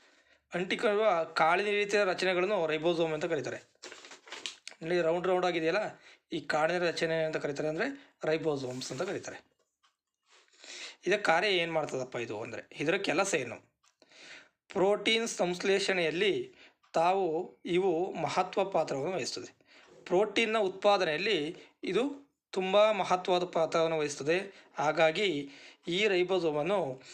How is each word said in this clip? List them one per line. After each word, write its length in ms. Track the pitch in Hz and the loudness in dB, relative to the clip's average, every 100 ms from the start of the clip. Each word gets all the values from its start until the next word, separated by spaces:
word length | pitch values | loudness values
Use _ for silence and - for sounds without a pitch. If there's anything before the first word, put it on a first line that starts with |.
| _ _ _ _ _ | _ _ _ _ _
ಅಂಟಿಕೊಳ್ಳುವ 680 | 175 180 214 226 202 220 170 | -4 -2 0 0 2 2 2
ಕಾಳಿನ 420 | 160 - 160 180 208 | 0 2 4 4 2
ರೀತಿಯ 380 | 202 208 208 | 0 2 2
ರಚನೆಗಳನ್ನು 640 | 196 170 185 180 190 208 160 | 2 0 0 2 0 0 0
ರೈಬೋಸೋಮ್ 460 | 156 165 170 165 | 0 0 2 0
ಅಂತ 120 | 156 175 | -2 -2
ಕರೀತಾರೆ. 320 | 156 123 113 - _ - - - - - - - - - - | -2 -4 -8 -14 _ -20 -18 -20 -20 -20 -12 -12 -12 -18 -10
ಇಲ್ಲಿ 200 | 165 175 | -2 0
ರೌಂಡ್ 260 | 160 175 180 | 2 2 2
ರೌಂಡ್ 180 | 180 180 | 2 2
ಆಗಿದೆಯಲ್ಲ, 540 | 170 160 190 185 - - - - | 0 0 0 -2 -10 -20 -20 -10
ಈ 100 | 165 | -8
ಕಾಳಿನ 360 | 143 156 160 175 | -2 0 2 2
ರಚನೆ 480 | 170 - 165 160 156 | 0 0 0 0 0
ಅಂತ 120 | 156 | -2
ಕರೀತಾರೆ 320 | 143 143 151 | -4 -2 -2
ಅಂದ್ರೆ 460 | 160 254 277 - _ | -2 -4 -6 -16 _
ರೈಬೋಸೋಮ್ಸ್ 680 | 156 160 156 143 127 127 - | -2 0 0 -2 -4 -8 -8
ಅಂತ 100 | 131 | -6
ಕರೀತಾರೆ. 440 | 190 147 98 - - _ _ _ _ _ _ _ _ _ _ _ - - - - - | -6 -6 -10 -14 -18 _ _ _ _ _ _ _ _ _ _ _ -18 -16 -16 -6 -2
ಇದರ 100 | 208 | 0
ಕಾರ್ಯ 300 | - 165 208 | 2 2 4
ಏನ್ 260 | 185 165 | 2 0
ಮಾಡ್ತದಪ್ಪ 420 | 160 143 131 127 127 | -2 -2 -4 -6 -8
ಇದು 260 | 113 107 | -6 -8
ಅಂದ್ರೆ, 280 | 120 107 - | -10 -12 -12
ಇದರ 260 | - 151 190 | -6 -2 -2
ಕೆಲಸ 360 | 196 151 190 | 0 0 0
ಏನು? 220 | 160 123 104 _ _ _ _ _ - - - - _ - | -2 -4 -12 _ _ _ _ _ -20 -20 -20 -20 _ -6
ಪ್ರೋಟೀನ್ 600 | 196 190 208 208 220 226 | 2 2 2 2 0 0
ಸಂಶ್ಲೇಷಣೆಯಲ್ಲಿ 1300 | - 180 175 196 196 196 190 160 160 208 139 - - - _ _ | -2 -2 0 0 2 2 0 0 2 0 0 -4 -14 -20 _ _
ತಾವು 640 | 165 170 196 175 156 226 - - | 0 2 2 0 -2 -6 -8 -2
ಇವು 480 | 175 190 160 185 | 2 2 2 -2
ಮಹತ್ವ 560 | 185 143 - 180 - 190 | -4 -2 0 0 0 0
ಪಾತ್ರವನ್ನು 460 | 185 - 139 151 180 | 0 0 -2 -4 -4
ವಹಿಸ್ತದೆ. 380 | 117 - 123 - _ - - - | -6 -8 -12 -18 _ -20 -20 -16
ಪ್ರೋಟೀನ್ನ 540 | - 180 214 233 220 220 | 0 2 2 2 2 2
ಉತ್ಪಾದನೆಯಲ್ಲಿ 1000 | 190 185 202 180 175 151 202 185 147 - - _ | 0 2 4 4 2 0 0 0 -2 -8 -18 _
ಇದು 480 | 185 190 277 - - _ _ | -2 0 0 -4 -18 _ _
ತುಂಬ 400 | - 190 202 214 | -4 2 4 4
ಮಹತ್ವದ 520 | 208 175 180 180 180 | 4 0 0 2 0
ಪಾತ್ರವನ್ನು 560 | 180 175 156 170 160 160 | 2 0 2 2 2 0
ವಹಿಸ್ತದೆ. 680 | 147 - 139 175 202 - - - | -2 -2 0 0 -2 -14 -12 -4
ಹಾಗಾಗಿ 760 | 151 151 160 160 202 143 139 - - - - | 0 4 4 4 0 -2 -6 -14 -20 -14 -4
ಈ 200 | 175 214 | 0 2
ರೈಬೋಸೋಮನ್ನು 960 | 180 180 185 165 147 160 202 139 131 - | 2 2 2 0 0 0 0 -2 -6 -14